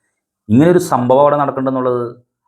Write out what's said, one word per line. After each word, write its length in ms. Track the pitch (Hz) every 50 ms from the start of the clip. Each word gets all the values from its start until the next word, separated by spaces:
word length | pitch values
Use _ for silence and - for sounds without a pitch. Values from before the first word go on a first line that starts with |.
| _ _ _ _ _ _ _ _ _ -
ഇങ്ങനെ 220 | 107 123 151 175 175
ഒരു 80 | 175 175 -
സംഭവം 320 | 147 127 123 120 127 135 143
അവിടെ 140 | 147 147 147 143
നടക്കുന്നുണ്ടെന്നുള്ളത് 600 | 139 131 139 131 135 131 131 127 127 123 120 120 117 120 - _ _ _ _ _